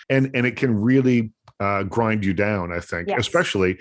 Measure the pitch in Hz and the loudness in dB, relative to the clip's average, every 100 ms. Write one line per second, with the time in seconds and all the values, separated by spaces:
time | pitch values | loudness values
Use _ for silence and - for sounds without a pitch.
0 | - 135 135 131 123 120 135 107 113 135 | -2 0 0 0 -2 0 0 2 2 4
1 | 127 120 110 _ - - 101 101 98 117 | 4 2 0 _ -20 -6 -2 -2 -2 0
2 | 113 107 98 90 104 104 87 85 - 85 | 0 0 0 0 0 0 -4 -6 -6 -8
3 | 90 175 110 175 180 101 92 95 | -4 -4 0 0 0 0 0 -2